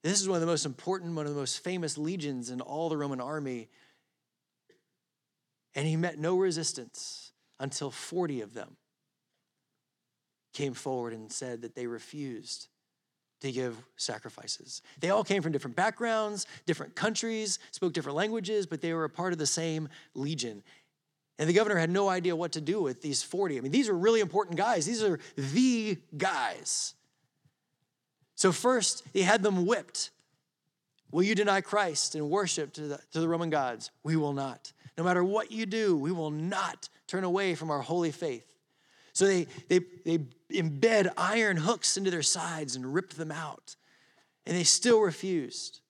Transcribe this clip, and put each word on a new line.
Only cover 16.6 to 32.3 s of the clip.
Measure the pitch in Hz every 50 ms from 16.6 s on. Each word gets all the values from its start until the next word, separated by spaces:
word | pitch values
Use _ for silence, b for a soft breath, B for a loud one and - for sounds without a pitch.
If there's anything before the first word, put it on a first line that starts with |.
| B
different | - 165 - 156 - -
countries, | - 165 220 220 - - 226 226 220 214 202 180 - B B
spoke | - - 190 175
different | 147 170 139 143 139
languages, | 156 196 214 220 226 190 180 220 208 190
but | 165 165 151
they | - 165 165
were | 165 160
a | 147
part | - - 175 185 175
of | 160
the | 151
same | 135 - - 165 165 160 160 156 147 B B B B _
legion. | 127 135 147 165 139 127 117 107 101 b b b b b b b _ _ _ _ _ _ _ _ -
And | 151
the | 160
governor | 175 202 220 214 208
had | 175 165 160
no | 175 196 202 196
idea | 185 185 175 180 175
what | 160 180 165
to | - 160
do | 151 147 190 214
with | 180 139 127 -
these | - 151 139 127
forty. | - - - 180 202 180 143 127
I |
mean, | 117 135
these | 147 247 277 214
are | 196 170
really | 180 220 226 226
important | 208 165 151 196 208 175 170
guys. | 175 196 226 240 180 147
These | 180 240 220
are | 214 202 175 - B B B
the | - 135 135 139 240 254 262 247 226 220 214 190 - - _ -
guys. | 143 185 190 185 139 123 107 90 - - - - - - - - _ _ _ _ _ _ _ _ _ _ _ _ _ _ _ _ _ _ _ _ _ _ _ _ _ _ _ _
So | - - 190
first, | 170 - - 247 254 240 196 - - - - -
he | - 190
had | 190 180 214 226
them | 190 214 196 180 175
whipped. | 185 233 196 - - - - - - _ _ _ _ _ _ _ _ _ _ _ _ _ _ _ _ _ _ _ _
"Will | - 160
you | 185 202 220
deny | 190 208 202 196 196
Christ | 190 - - 208 202 175 151 - - - -
and | 156 151 147